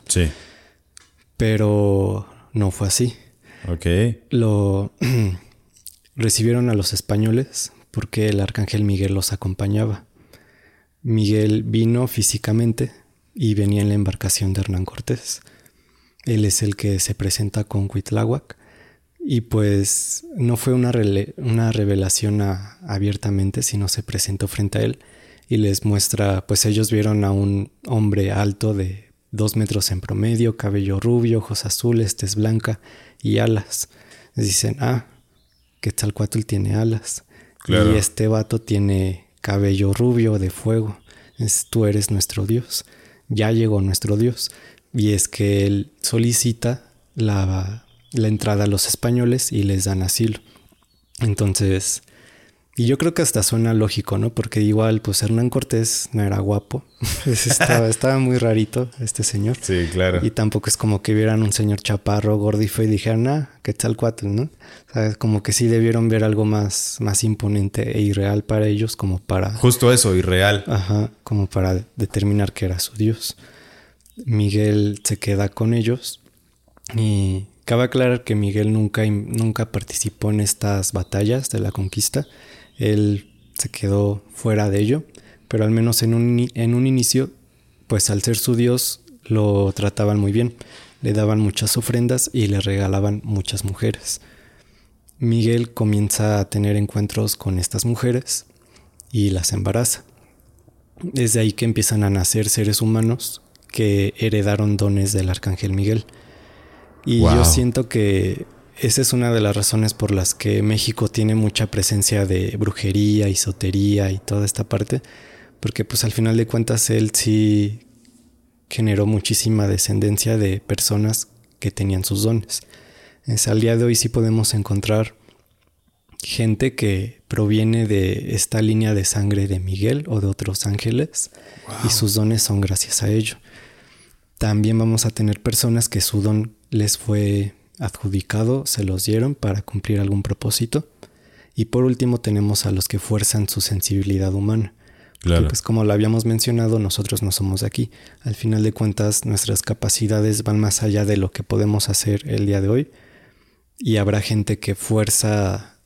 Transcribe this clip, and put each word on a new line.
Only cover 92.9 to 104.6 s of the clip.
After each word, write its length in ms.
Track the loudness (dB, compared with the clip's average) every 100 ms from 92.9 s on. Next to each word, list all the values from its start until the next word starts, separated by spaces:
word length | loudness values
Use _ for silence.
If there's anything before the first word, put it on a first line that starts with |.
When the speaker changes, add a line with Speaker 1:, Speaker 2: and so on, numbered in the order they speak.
| 0 0 -2
Speaker 2:
muchas 400 | -2 -4 -2 -6
mujeres. 560 | -6 -4 -4 -4 -8 -10 -12 -20 -20 -20 _ _ _ _ _ _
Miguel 540 | 0 2 2 0 -2
comienza 680 | -2 0 2 0 0 0 0
a 80 | 0
tener 260 | 0 0 0
encuentros 600 | 0 -2 -2 -2 -4 -4
con 220 | -4 -2
estas 260 | -2 -2
mujeres 640 | -2 0 0 -2 -4 -10 -10 _ _ -20 _ _ -6
y 180 | 0 2
las 220 | 2 -2
embaraza. 520 | -2 0 0 -2 -4 -10 _ _ _ _ _ _ _ _ -14 -6
Es 180 | -2 0
de 60 | 2
ahí 120 | 0
que 120 | 0
empiezan 400 | -2 0 0 2
a 60 | 2
nacer 380 | 2 0 0 0
seres 320 | 0 0 0
humanos 580 | 0 2 2 -2 -6 -12 _ _ -10
que 440 | -2 2 2 0 -2
heredaron 580 | 0 0 0 2